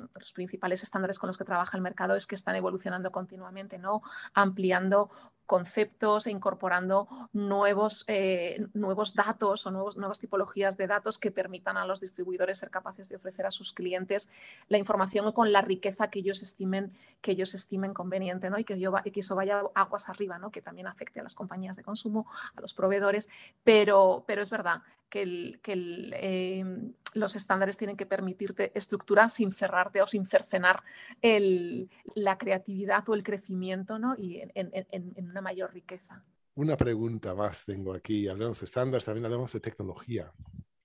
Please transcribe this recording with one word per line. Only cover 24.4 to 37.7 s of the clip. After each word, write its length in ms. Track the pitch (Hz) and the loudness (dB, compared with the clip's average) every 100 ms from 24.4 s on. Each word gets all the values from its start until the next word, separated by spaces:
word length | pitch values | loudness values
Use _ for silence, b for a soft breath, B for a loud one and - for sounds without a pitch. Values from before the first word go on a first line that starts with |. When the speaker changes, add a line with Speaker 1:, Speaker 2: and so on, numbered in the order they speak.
Speaker 1:
es 80 | 202 | -2
verdad 340 | 220 175 165 - b _ | -2 0 -2 -4 b _
que 80 | 202 | -4
el, 380 | 190 175 175 - | -4 -4 -8 -10
que 120 | - | -6
el, 400 | 185 175 175 - - | -6 -4 -8 -8 -6
eh, 480 | 190 185 185 190 185 180 - - - | -4 -2 -2 -4 -6 -6 -10 -8 -6
los 240 | 220 202 202 | -2 -2 -2
estándares 400 | - 190 196 196 | 0 2 2 0
tienen 220 | 202 202 | -6 -6
que 80 | 196 | -4
permitirte 640 | 190 190 180 196 - 196 | -2 -2 -4 -6 -2 -2
estructurar 540 | 208 - 196 - 202 226 | -2 -4 -4 4 8 8
sin 240 | - 202 | 6 0
cerrarte 480 | - 190 180 185 196 | 0 0 2 2 4
o 60 | 202 | 2
sin 180 | 208 | 2
cercenar 580 | 190 202 - 185 180 - - B B B | 2 2 2 2 4 4 0 B B B
el, 720 | 233 214 196 185 175 175 185 b b | 6 6 6 4 2 -6 -8 b b
la 240 | - 202 190 | -2 0 0
creatividad 680 | 220 190 190 190 196 196 208 | 0 -2 -2 -4 0 0 2
o 40 | |
el 80 | 214 | -2
crecimiento, 760 | 202 202 - 185 185 190 190 220 | 0 -6 -4 -6 -4 -4 -6 -4
¿no? 160 | 247 240 | -4 -4
Y 220 | 185 170 | -6 -8
en, 120 | - | -10
en, 320 | 202 180 185 185 | -8 -6 -6 -8
en, 220 | 190 180 | -8 -10
en 140 | 185 180 | -10 -10
una 140 | 190 | -8
mayor 320 | 190 185 185 | -8 -6 -8
riqueza. 500 | 180 - 185 - - - _ _ | -10 -16 -18 -18 -20 -20 _ _
Speaker 2:
Una 240 | - 156 135 | -2 2 2
pregunta 560 | 120 113 117 117 101 | 2 2 0 -4 -4
más 280 | 92 107 - | -2 -2 -2
tengo 260 | - | -8